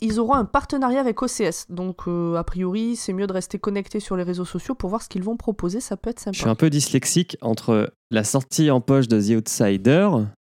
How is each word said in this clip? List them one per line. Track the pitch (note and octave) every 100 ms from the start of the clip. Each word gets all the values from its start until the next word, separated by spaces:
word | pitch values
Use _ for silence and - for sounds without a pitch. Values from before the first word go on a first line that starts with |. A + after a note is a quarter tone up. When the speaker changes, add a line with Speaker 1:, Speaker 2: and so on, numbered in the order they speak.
Speaker 1:
ils | A3 G#3+
auront | A3+
un | C#4
partenariat | G#3 C#4 - C#4+ C4 C4
avec | B3+ G#3+
O | B3
C | - F#3+
S. | E3+ -
Donc, | F3 F#3 F3 F3+
euh, | F3 E3+ E3+
a |
priori, | E3+ F3+ F#3 G3+ A3+ A#3
c'est | -
mieux | F#3 G3+
de |
rester | F#3 - G3
connecté | - G3+ F#3+ G#3+
sur | - F#3
les |
réseaux | F3+ F3+ F3+
sociaux | F3+ - C4
pour | F#3
voir | A3
ce | -
qu'ils | F#3+
vont | F#3+ A#3+
proposer. | - G#3 F3 G#3
Ça | - G3
peut | A3+
être | A#3+
sympa. | - F#3+
Speaker 2:
Je |
suis | D3
un | A2
peu | D#3+
dyslexique | C#3+ C#3 C3+ - F3 F3 -
entre | A#2 A2 - A2 G#2 - _
la | A2+ G#2+
sortie | C3+ C3 - D3+
en | C3
poche | A2+ C3+ A#2
de | A2
The | G2+ A2+
Outsider | A2 - A2 G2 G#2+ D#3 G3+ C3+ G#2+ -